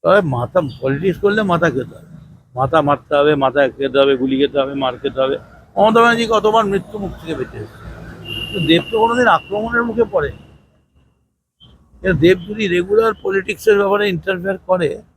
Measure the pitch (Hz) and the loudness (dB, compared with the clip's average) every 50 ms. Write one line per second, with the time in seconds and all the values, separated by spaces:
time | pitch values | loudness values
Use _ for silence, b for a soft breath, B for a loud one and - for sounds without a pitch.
0 | - 165 185 208 190 156 131 120 123 123 - 180 160 135 - - - 131 139 143 | 4 4 4 4 2 0 -2 -4 -4 0 0 -2 -2 -2 -8 -4 -2 -2 -2 0
1 | 170 190 170 - - 202 208 220 214 190 175 165 170 165 120 131 120 - - - | 0 -2 -2 2 0 0 2 2 0 0 0 2 0 0 0 -2 -6 -8 -12 -20
2 | - - - - - - - - _ _ _ 123 131 135 160 160 147 143 143 135 | -20 -20 -20 -20 -20 -20 -20 -20 _ _ _ -4 -2 2 2 2 2 2 0 -2
3 | - _ 147 143 143 151 151 139 135 131 123 143 139 127 120 - 139 135 123 139 | -2 _ 0 2 4 2 2 2 0 0 2 2 0 0 0 -4 -6 -2 2 2
4 | 139 139 139 127 131 131 135 131 143 139 139 143 135 135 139 139 135 127 123 120 | 4 4 4 2 0 -2 0 0 0 0 2 -2 -2 -2 -2 -4 -4 -4 -4 -4
5 | - 139 120 131 131 135 135 - - - - - - _ _ - 196 220 220 233 | -8 -6 -2 -2 -2 -2 -2 -6 -8 -16 -20 -20 -20 _ _ 2 2 4 6 4
6 | 233 233 233 233 233 214 226 214 190 214 214 226 220 196 196 196 190 - - 208 | 4 4 4 2 0 0 0 2 2 2 2 2 2 2 -2 -2 -4 -6 -10 -10
7 | 196 185 - - - 165 156 135 127 - - - - - - - - - - - | -8 -10 -10 -12 -8 -8 -6 -6 -8 -10 -10 -14 -14 -14 -16 -18 -18 -16 -16 -16
8 | - - - - - - - - - - - 190 160 147 165 170 - - 226 220 | -16 -18 -18 -16 -14 -12 -10 -10 -10 -8 -6 -4 2 2 2 2 2 -2 0 0
9 | 220 226 233 247 247 226 175 156 - - 196 208 220 233 240 233 240 233 214 233 | 0 2 2 2 2 2 2 2 -2 -6 -8 -6 -6 -4 -2 -2 -2 -2 -2 -2
10 | 233 - 196 175 143 131 117 - - - - - _ _ _ _ _ _ _ _ | -2 0 0 -2 -2 -2 -8 -12 -20 -20 -20 -20 _ _ _ _ _ _ _ _
11 | _ _ _ _ _ _ _ _ _ _ _ _ _ - - _ _ _ _ - | _ _ _ _ _ _ _ _ _ _ _ _ _ -20 -20 _ _ _ _ -4
12 | - 190 180 143 151 175 185 185 170 196 208 220 220 190 175 180 180 190 202 220 | -2 0 0 4 4 4 4 4 -2 -12 -6 -6 -4 -2 0 -2 0 2 2 2
13 | 226 226 214 - - 196 190 196 185 190 202 - - 220 208 202 202 196 202 202 | 2 2 -2 -2 -6 -2 -2 -2 -4 -4 -10 -2 2 2 4 4 4 2 0 0
14 | 208 202 185 160 151 196 190 180 175 196 190 - _ - 185 185 214 - - 214 | 0 -2 -2 -4 -4 -4 -4 -4 -4 -6 -6 -6 _ -2 0 0 0 -2 -4 -6
15 | - _ _ | -14 _ _